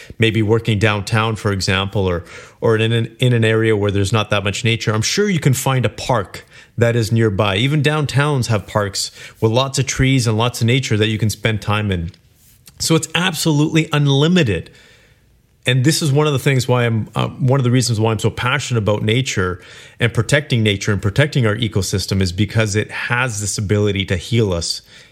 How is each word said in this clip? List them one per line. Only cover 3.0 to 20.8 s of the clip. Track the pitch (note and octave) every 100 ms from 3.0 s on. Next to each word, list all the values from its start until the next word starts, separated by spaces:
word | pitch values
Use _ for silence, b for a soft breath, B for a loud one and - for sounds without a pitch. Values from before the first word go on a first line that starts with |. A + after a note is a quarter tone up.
| A2+ -
in | B2+
an | A#2+ A2
area | A2 A2+ G#2
where | G2+
there's | G2 F#2+
not | A2 G#2
that | G#2
much | G2 G2 A2+
nature, | A2+ -
I'm | G#2+
sure | A2 - G#3
you | E3+
can | C#3
find | B2+ - C3 A#2+
a |
park | - - A#2+ F#2 - - B B -
that | A#2 A#2
is | G#2
nearby. | A2+ A2 F#2+ G#2 G2
Even | C3+ D#3
downtowns | C#3+ D#3 C#3+ A#2+ D3 C#3 A2+
have | G#2+ -
parks | G#2+ G2+ - - B B B
with | A2+
lots | A2+ C3+ C3+
of | C3
trees | - C3 C3+ A#2
and | G#2+
lots | A#2+ -
of | A#2
nature | C3+ C3+ G#2
that | A2
you | G#2+
can | A2
spend | - A2+ G#2
time | - G#2 G#2+
in. | F#2 E2 - _ _ _ _ - -
So | - E3
it's | - E3
absolutely | F#3 D#3+ E3 D3 D#3 D#3+ D#3+
unlimited. | D3 C#3+ C#3 D#3 F3+ C3 F2 - b b b b b b _ _ _ -
And | B2+
this | B2+ D#3
is | D#3
one | C#3 D3+
of |
the | C#3
things | D3 C3 A#2
why | B2 A#2+
I'm, | A2+ G#2
uh, | C3 A#2+
one | - B2+ C#3
of |
the | B2
reasons | B2+ A#2+ A2
why | A2
I'm | G#2+
so | A2+
passionate | - B2 C#3+ - A#2
about | G2+ G#2
nature | A2 A#2 C3+ - F#2 F2 B B B B
and | A#2+
protecting | - G#2 C#3+ D3 B2
nature | G#2+ G2